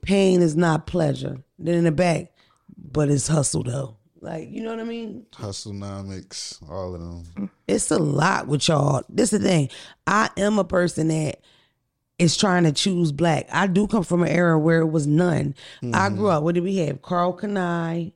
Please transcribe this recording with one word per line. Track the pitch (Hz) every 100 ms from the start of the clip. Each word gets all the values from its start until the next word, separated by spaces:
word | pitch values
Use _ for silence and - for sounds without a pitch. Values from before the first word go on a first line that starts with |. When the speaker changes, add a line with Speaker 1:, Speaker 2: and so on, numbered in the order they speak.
Speaker 1:
pain | - 196 190 185
is | 170 151
not | 175 156 -
pleasure. | 180 151 131 131 131 - _
Then | - 170
in |
the | 170
back, | 151 175 156 175 _ _ _ _ -
but | - 135 147
it's | 143 -
hustle | 156 135 -
though. | 120 123 127 - _ _
Like, | - 160 156
you | 214
know | 226
what | 226
I | 226
mean? | 233 226 220 214
Speaker 2:
Hustlenomics, | - 104 98 110 98 101 98 98 95 - - - - 76
all | 90 92 90
of |
them. | 85 85 85 123 196 _ -
Speaker 1:
It's | 214 -
a | 302
lot | 151 139 160 196 -
with | 143 -
y'all. | 151 143 143 -
This | - 240
the | 208
thing. | 202 175 135 - - - -
I | 202 - -
am | 202 214
a |
person | 185 185 175 - 160
that | 156 151 - _ _ _ _ _ _ _ _
is | 175 -
trying | 208 180
to | 170
choose | 139 202 180 170
black. | 143 170 147 -
I | 156 190
do | 180 208
come | 220
from | 170 175
an | 175
era | 165 175 160
where | 156 165
it | 160
was | 156 147
none. | 151 175 156 143 143 - - 123
I | 147 196
grew | 196
Speaker 2:
Mm-hmm. | 208
Speaker 1:
up, | 160
what | 156 175
did |
we | 175 190
have? | 151 139
Karl | - 180 175 180
Kani. | 208 202 175 170 165 170 170